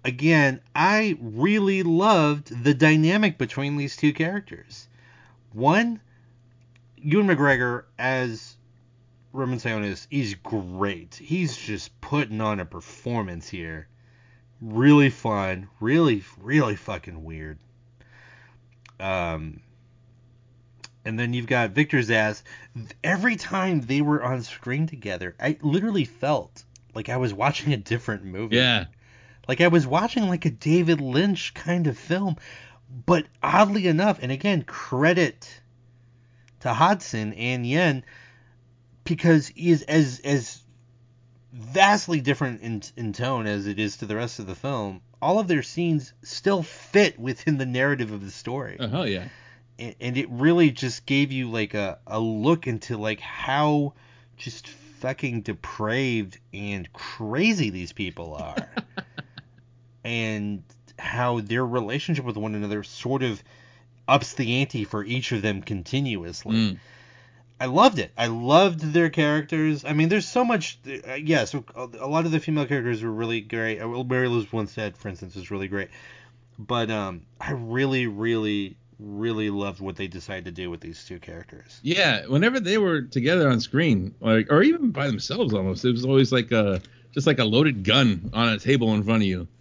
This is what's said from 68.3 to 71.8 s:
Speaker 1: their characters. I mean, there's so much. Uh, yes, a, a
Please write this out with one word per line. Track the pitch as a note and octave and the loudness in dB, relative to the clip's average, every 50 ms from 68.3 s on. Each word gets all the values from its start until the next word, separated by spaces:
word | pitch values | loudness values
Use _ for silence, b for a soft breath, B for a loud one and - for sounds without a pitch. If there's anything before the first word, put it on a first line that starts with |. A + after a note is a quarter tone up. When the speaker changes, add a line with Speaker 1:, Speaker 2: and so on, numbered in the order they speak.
| A2+ A#2 A#2+ B2+ D3 E3+ G3 G3 E3+ D#3+ | -2 -2 2 4 6 6 6 4 2 -2
Speaker 1:
their | D#3 D3+ D3+ E3+ E3+ D#3+ | -4 0 2 2 2 2
characters. | - - D3+ D3 D3 D3+ D3 D3+ - D#3+ D#3 D#3 D3+ C#3+ - | 2 2 2 2 2 0 -2 -2 -2 0 0 0 -2 -2 -4
I | C#3+ | -2
mean, | D3+ D3+ D#3 E3 | 0 2 2 2
there's | F#3+ G#3+ E3 | 2 0 0
so | - - B3 B3 | 0 0 0 2
much. | A#3 A#3+ G3+ D#3 - - - - B2+ | 2 0 -2 -2 -6 -12 -14 -14 -14
Uh, | C3+ - - A#2 C3 | -14 -12 -10 -10 -10
yes, | C#3+ D3+ D3+ D#3+ D3 A2 - - | -6 -2 0 2 2 2 0 -4
a, | C#3+ A2+ - - | -6 -8 -10 -12
a | A#2 | -12